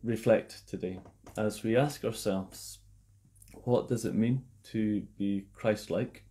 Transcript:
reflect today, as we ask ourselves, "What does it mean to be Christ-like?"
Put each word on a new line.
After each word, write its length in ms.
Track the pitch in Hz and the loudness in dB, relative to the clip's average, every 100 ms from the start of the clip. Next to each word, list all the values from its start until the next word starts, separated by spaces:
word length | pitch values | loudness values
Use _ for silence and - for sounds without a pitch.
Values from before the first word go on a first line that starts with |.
reflect 640 | 117 113 123 107 - - - | -2 0 4 4 4 -18 -12
today, 340 | 95 92 92 - _ - - | -8 -6 -8 -14 _ -10 -2
as 280 | 107 104 | -2 0
we 120 | 110 113 | 2 4
ask 280 | 147 - 117 | 2 -2 -6
ourselves, 720 | 110 107 95 95 - - - - - _ - _ - - - | -2 -2 -2 -4 -12 -16 -16 -20 -20 _ -20 _ -20 -20 -8
"What 240 | - 123 - | 2 2 2
does 180 | 120 107 | -2 0
it 80 | |
mean 320 | - 113 131 - - - | 2 2 2 -4 -20 -6
to 420 | 113 107 104 - - | -2 0 0 -4 -4
be 300 | 98 101 - | -2 -2 -4
Christ-like?" 720 | - 113 104 - 85 123 - - | -2 0 0 0 -2 -2 -8 -20